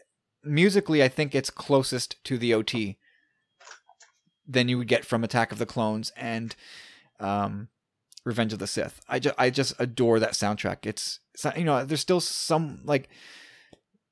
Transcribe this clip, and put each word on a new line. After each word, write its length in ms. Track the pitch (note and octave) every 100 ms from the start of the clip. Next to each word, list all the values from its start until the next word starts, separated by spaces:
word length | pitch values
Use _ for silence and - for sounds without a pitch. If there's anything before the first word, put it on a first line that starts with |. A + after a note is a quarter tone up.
| _ _ _ _
musically, 600 | D3 D3 F#3+ G3 G3 D#3
I 40 | C3
think 260 | - D3
it's 160 | C#3 -
closest 680 | - - C#3 C3 B2+ - -
to 140 | - B2+
the 140 | A#2+
O 80 | A2
T 340 | G#2+ B2 G#2 G2+ _ _ _ _ _ _ - - _ _ - _ _ _ -
than 200 | B2+ B2
you 100 | B2
would 100 | A#2
get 160 | A#2
from 180 | - A#2
Attack 300 | A2+ B2+ A#2
of 60 | G#2+
the 80 | A#2
Clones 440 | - A2 G#2+ A2 -
and, 400 | B2 A2+ A#2 - - - - - _ _
um, 480 | G2 G2+ G2+ G#2 A2+ _ _ _ _ -
Revenge 280 | - A2+ A2
of 60 | G#2
the 60 | G2
Sith. 320 | - - - -
I 100 | C3
ju-, 140 | C#3+ -
I 120 | B2+
just 240 | B2+ C3 -
adore 380 | B2 A2+ A#2 A2+
that 120 | A2
soundtrack. 540 | - G2+ G#2 F#2+ F#2+ G#2+
It's, 340 | G#2+ - - _ -
so, 160 | D3+ D#3
you 80 |
know, 200 | E3 C3+
there's 160 | C3+ D3+
still 200 | - F3+
some, 600 | - - - E3 D#3+ B2+
like, 240 | C#3+ D3 - - - - - - _ _ _ _ _